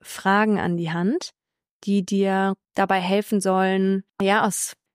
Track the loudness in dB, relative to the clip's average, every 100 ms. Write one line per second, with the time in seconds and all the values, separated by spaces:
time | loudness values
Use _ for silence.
0 | -16 -4 2 2 2 0 0 -2 -4 -2
1 | -2 -2 -6 -16 _ _ _ _ -2 -2
2 | 0 0 2 2 0 -4 _ -4 0 0
3 | 0 -2 0 -2 0 2 2 2 2 0
4 | -4 -2 0 2 0 -2 -8 -12 _